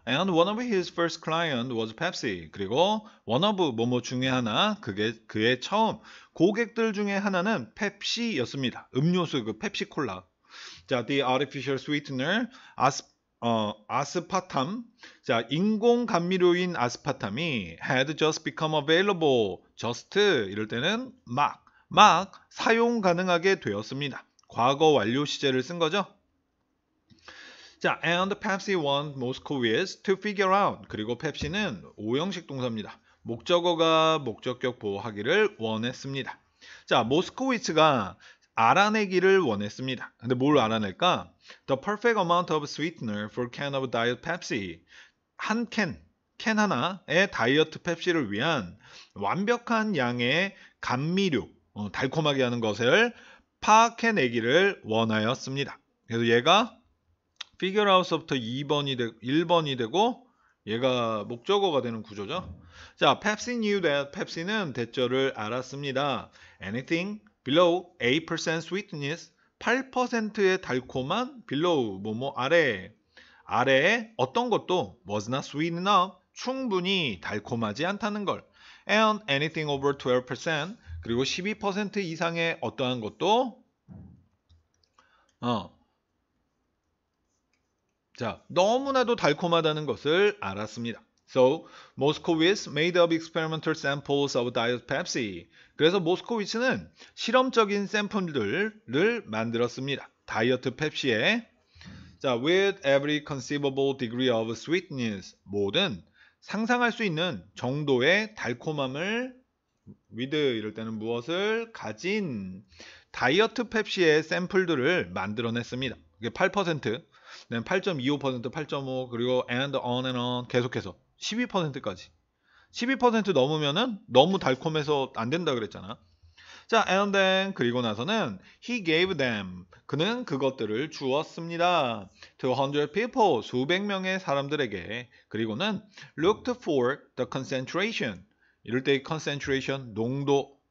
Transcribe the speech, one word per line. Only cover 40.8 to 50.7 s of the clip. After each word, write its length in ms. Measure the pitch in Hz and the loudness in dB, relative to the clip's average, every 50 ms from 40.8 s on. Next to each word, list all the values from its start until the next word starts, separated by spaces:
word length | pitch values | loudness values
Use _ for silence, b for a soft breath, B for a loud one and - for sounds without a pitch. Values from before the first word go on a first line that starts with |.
| 104 95 90 - 170 180 156 104 87 - _ _ B B B B B | 0 -2 -2 0 2 2 2 0 -2 -8 _ _ B B B B B
The 140 | - 135 131 | -2 -2 -2
perfect 380 | - 196 214 202 240 240 226 208 | -2 -2 -2 0 2 2 2 2
amount 340 | 175 165 175 180 175 147 | 2 4 4 2 2 2
of 120 | 156 151 147 | 0 -2 -2
sweetener 600 | 143 - - 147 165 160 - - 110 104 104 107 107 | -4 -6 -4 -4 -4 -4 -6 -6 -6 -4 -4 -6 -6
for 180 | - 127 123 120 | -4 -6 -6 -6
can 220 | - - 143 139 139 | -6 -6 -6 -4 -4
of 180 | 131 135 117 | -4 -4 -2
diet 300 | 120 117 117 120 123 - | 0 0 0 0 -2 -2
Pepsi. 580 | - 165 175 180 - - 165 107 98 87 80 - _ B B B B B B B _ _ _ | -4 -6 -6 -6 -6 -6 -6 -4 -6 -6 -10 -14 _ B B B B B B B _ _ _
한 320 | - - - 214 233 233 - | -8 -4 -4 -2 -2 -4 -4
캔, 340 | - 220 202 151 98 - - _ _ _ _ _ _ - | -4 -4 -4 -4 -4 -10 -16 _ _ _ _ _ _ -6
캔 200 | - 226 220 214 | -4 0 2 2
하나의 720 | 208 196 156 117 143 175 196 175 _ - 147 180 202 196 | 2 2 2 0 0 -2 -4 -6 _ 0 2 2 2 2
다이어트 500 | - - 117 123 135 151 156 156 - - | 0 0 2 4 4 4 2 2 -2 -8
펩시를 500 | - 175 170 165 - 180 165 160 127 98 | -6 -6 -4 -2 0 0 0 0 0 -2
위한 440 | 101 104 135 165 160 127 92 87 90 - B B B B B B B | -2 -2 0 0 0 -2 -4 -8 -12 -18 B B B B B B B
완벽한 840 | 98 98 101 120 175 202 208 240 240 - - 226 220 220 214 196 | -4 -4 -2 -2 -2 0 -2 -2 -2 -2 -2 -2 0 0 0 0
양의 600 | 139 123 120 120 120 120 123 147 170 196 196 196 B B B | 0 0 0 0 0 0 0 2 0 0 -2 -6 B B B